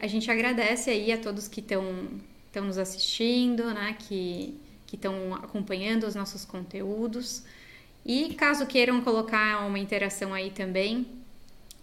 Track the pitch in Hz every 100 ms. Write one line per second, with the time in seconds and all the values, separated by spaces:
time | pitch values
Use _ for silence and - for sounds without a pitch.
0 | 214 220 226 226 240 240 214 247 254 214
1 | 214 226 226 202 214 - 202 196 190 185
2 | 190 196 - - - 208 196 190 185 -
3 | - - 233 247 247 240 233 208 202 220
4 | - 190 180 175 - - - - - 202
5 | 196 190 185 185 - 208 196 190 202 226
6 | 220 202 196 190 - 185 180 196 196 214
7 | 233 233 247 - - - - - - -
8 | - 254 330 302 294 294 262 254 240 247
9 | 247 220 220 220 214 208 202 196 202 208
10 | 196 196 196 190 190 196 190 185 202 233
11 | 247 - - - - - - -